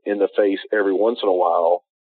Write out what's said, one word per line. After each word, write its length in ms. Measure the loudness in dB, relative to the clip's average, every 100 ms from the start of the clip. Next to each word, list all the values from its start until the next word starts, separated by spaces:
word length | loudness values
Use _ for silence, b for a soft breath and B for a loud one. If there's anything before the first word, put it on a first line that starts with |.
| -4
in 140 | -2
the 100 | -2
face 300 | 0 0 -2 -4
every 220 | -2 0
once 260 | 0 0 0
in 60 | -2
a 60 |
while, 500 | 0 2 2 2 0 -4 _